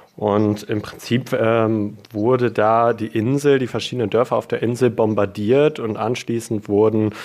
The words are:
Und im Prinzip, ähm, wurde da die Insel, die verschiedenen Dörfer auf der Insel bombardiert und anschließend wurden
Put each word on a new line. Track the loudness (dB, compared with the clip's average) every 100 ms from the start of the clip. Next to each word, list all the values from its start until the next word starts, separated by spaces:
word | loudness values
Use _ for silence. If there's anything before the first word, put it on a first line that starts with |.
| -20 -6
Und | 0 2 2 0
im | -4 -6
Prinzip, | -6 -12 -4 -4 -2
ähm, | 0 2 2 2 0 -4 -8 -12
wurde | -2 0 2 2
da | 2 2 4 2
die | 0 -4
Insel, | -2 0 0 2 2
die | 2
verschiedenen | -4 -6 -4 -2
Dörfer | 0 0 -2
auf | -2
der | -4
Insel | -2 0 0
bombardiert | 2 0 2 -2 -2 0 2 2 0
und | -6 -4
anschließend | -4 -4 -4 -6 -4 -6 0
wurden | 2 4 2 0 -2